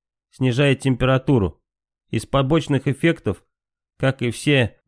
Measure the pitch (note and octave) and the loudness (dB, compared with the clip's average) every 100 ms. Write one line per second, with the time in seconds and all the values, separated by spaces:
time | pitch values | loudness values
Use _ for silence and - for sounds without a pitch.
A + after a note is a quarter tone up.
0 | _ _ _ - B2+ A#2+ C#3+ C3 C3+ A#2+ | _ _ _ -4 -2 0 0 0 -2 0
1 | C3 C3 C#3 C3 F2+ - _ _ _ _ | 0 0 2 0 0 -6 _ _ _ _
2 | _ A2+ - C3+ C3 D#3+ C#3 C3+ D3 B2+ | _ -6 -2 -2 0 0 0 -2 -2 -2
3 | E3 E3 A2 - _ _ _ _ _ - | 0 0 -4 -6 _ _ _ _ _ -4
4 | C3+ C3 B2 - D3 C#3 A2+ - | -2 -2 -4 -4 0 2 2 -4